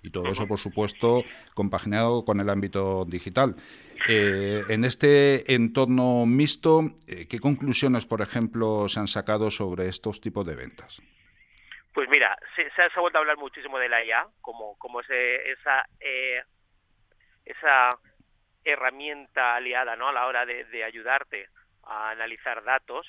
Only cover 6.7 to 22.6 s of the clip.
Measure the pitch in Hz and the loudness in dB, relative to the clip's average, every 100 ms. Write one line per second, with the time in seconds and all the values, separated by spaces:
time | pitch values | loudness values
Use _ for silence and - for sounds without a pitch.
6.7 | 160 156 - - 90 85 117 139 131 127 | 6 4 -6 -16 -14 -10 -2 0 0 0
7.7 | 117 135 120 - 110 101 120 113 113 110 | 2 2 2 0 -4 -2 -2 -2 0 0
8.7 | 107 101 107 101 107 101 107 107 - 95 | 0 0 -2 -4 -4 -2 0 0 -2 -4
9.7 | 90 92 - 110 - 107 101 85 64 64 | -4 -4 -4 -8 -8 -8 -6 -6 -8 -14
10.7 | - - - _ _ _ _ _ - - | -18 -20 -20 _ _ _ _ _ -20 -20
11.7 | - _ - 131 139 104 - - - 147 | -20 _ -4 2 4 4 0 -8 -6 -4
12.7 | - 175 180 175 165 151 147 139 151 135 | 0 0 2 0 0 0 -2 -6 -14 -10
13.7 | 131 123 117 113 113 - _ - 117 107 | -4 -2 -2 0 -2 -4 _ -16 -14 -14
14.7 | 101 123 120 - 127 123 123 - 131 147 | -14 -12 -10 -6 -2 -2 -2 -6 -6 -2
15.7 | 135 - - 139 127 131 123 - _ _ | -2 -2 -8 -10 -6 -6 -8 -10 _ _
16.7 | _ _ _ _ _ _ _ - - 156 | _ _ _ _ _ _ _ -20 -2 4
17.7 | 135 123 123 _ _ _ _ _ _ 160 | 6 4 0 _ _ _ _ _ _ -4
18.7 | 139 127 135 151 143 135 139 123 120 127 | -2 -2 -4 -10 -12 -8 -2 0 0 -2
19.7 | 123 123 113 131 127 127 123 120 120 117 | -4 -4 -4 -4 -2 -2 -2 -4 -8 -12
20.7 | 117 110 113 113 135 135 104 95 _ _ | -10 -10 -8 -4 -4 -4 -14 -16 _ _
21.7 | _ - 107 110 113 113 113 131 113 | _ -14 -10 -8 -8 -10 -8 -8 -6